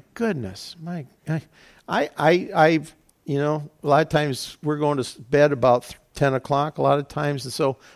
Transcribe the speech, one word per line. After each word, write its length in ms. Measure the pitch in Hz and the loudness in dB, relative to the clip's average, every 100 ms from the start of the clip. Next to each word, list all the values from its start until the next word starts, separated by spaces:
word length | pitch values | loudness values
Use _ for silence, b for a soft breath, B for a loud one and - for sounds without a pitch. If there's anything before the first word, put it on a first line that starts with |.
| - | -10
goodness, 640 | - 226 160 101 98 - 170 | -6 -4 -4 -8 -12 -18 -16
my, 240 | 165 175 139 _ - | -12 -12 -12 _ -6
I, 140 | 160 - b b b - | -6 -8 b b b -6
I, 220 | 226 - - | -4 -4 0
I, 320 | 151 180 - 175 | 2 2 2 2
I've, 400 | 160 165 147 - _ _ - | 4 2 -2 -18 _ _ -6
you 120 | 139 | -2
know, 320 | 147 147 147 _ | -2 -2 -6 _
a 40 | 147 | 2
lot 140 | 147 | 2
of 80 | 156 | 4
times 480 | 156 147 127 - - | 0 -2 -4 -10 -10
we're 140 | 147 147 | -6 -2
going 180 | 147 143 | 0 -2
to 60 | |
s-, 140 | 120 - | -4 -8
bed 360 | 127 143 147 | 0 4 4
about 320 | 139 123 123 | 4 4 4
th-, 160 | - - _ | 0 -20 _
ten 200 | - 139 | -2 0
o'clock 440 | 131 - 143 151 147 | 0 -2 -2 -2 0
a 40 | |
lot 160 | 139 143 | 0 0
of 120 | 143 | -2
times. 340 | 147 147 143 | -4 -4 -4
And 100 | 123 | -6
so 220 | - 139 127 B | -4 -2 -4 B